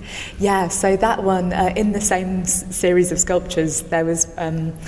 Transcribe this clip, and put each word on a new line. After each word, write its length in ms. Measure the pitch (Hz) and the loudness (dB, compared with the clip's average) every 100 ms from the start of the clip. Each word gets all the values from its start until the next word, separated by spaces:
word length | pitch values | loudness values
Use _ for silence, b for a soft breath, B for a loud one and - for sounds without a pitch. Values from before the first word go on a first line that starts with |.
| B B B B | B B B B
Yeah, 300 | 202 196 170 | 2 2 0
so 280 | - 196 190 | 0 2 4
that 280 | 220 - | 2 2
one, 280 | 190 185 180 | 2 2 2
uh, 220 | 180 185 185 | 2 0 2
in 180 | 208 | 0
the 80 | 202 | 0
same 400 | 208 185 185 185 | 0 0 0 -2
s-, 340 | 170 - - - | -2 -2 -4 0
series 360 | 180 180 180 | 4 4 4
of 60 | 180 | 2
sculptures, 640 | - 180 180 170 160 147 | 0 0 0 -2 0 -2
there 220 | - 165 165 | -2 0 0
was, 220 | 165 - - | 0 -2 -4
um, 340 | 160 160 160 165 | -4 -4 -4 -6